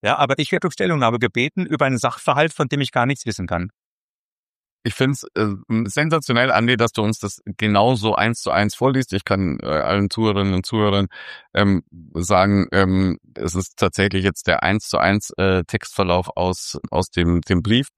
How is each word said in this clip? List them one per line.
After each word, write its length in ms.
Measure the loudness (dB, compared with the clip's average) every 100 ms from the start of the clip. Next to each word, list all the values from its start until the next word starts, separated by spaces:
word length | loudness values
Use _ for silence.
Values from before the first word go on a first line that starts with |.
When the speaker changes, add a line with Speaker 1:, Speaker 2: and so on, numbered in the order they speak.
Speaker 1:
Ja, 160 | 0 2
aber 200 | 0 0
ich 120 | -2
werde 160 | -2 -2
um 40 |
Stellungnahme 480 | -2 -2 2 2 2
gebeten 460 | -2 0 -2 -2 -4
über 200 | 0 0
einen 120 | 0
Sachverhalt, 560 | -2 -2 -2 2 0
von 140 | 0 -4
dem 140 | -2
ich 100 | -2
gar 160 | 0 0
nichts 180 | -2 -6
wissen 220 | -8 -6
kann. 240 | -6 -6 _ _ _ _ _ _ _ _ _ _ _ -8
Speaker 2:
Ich 60 |
find's, 320 | -2 -2 -2 -6
äh, 140 | -2 -2 -2 -4 -2 -2
sensationell, 680 | -2 0 0 0 0 2
Andi, 260 | 2 2 2
dass 140 | 2
du 100 | 0
uns 160 | -2 -2
das 240 | -6 -10 -14
genauso 680 | -4 0 4 4 2 0
eins 280 | 0 0 -2
zu 100 | 0
eins 240 | 0 0 0
vorliest. 380 | 0 0 -2
Ich 120 | -4 -2
kann, 320 | 0 0 -2
äh, 20 | -2
allen 460 | -2 0 0 0
Zuhörerinnen 420 | 0 0 0 0
und 100 | 0
Zuhörern, 440 | -2 0 2 2 0 -6 -18 -20 _ 0
ähm, 260 | 2 2 -2 -20 -12
sagen, 540 | -6 2 4 6 4 2
ähm, 460 | 2 2 2 0 -2 _
es 220 | -8 -4 -4
ist 220 | -8 -2
tatsächlich 460 | -2 2 0 2
jetzt 220 | -2 -2 -2
der 160 | 0
eins 260 | 2 -2 -2
zu 120 | 0
eins, 320 | 2 0 -2 -2
äh, 260 | 0 0
Textverlauf 760 | -2 -6 -8 -4 0 0 -2 -4
aus, 400 | -2 -2 -8 -10 -4
aus 180 | -4 -2
dem, 320 | 0 2 2
dem 220 | 2 0
Brief, 240 | 2 0 0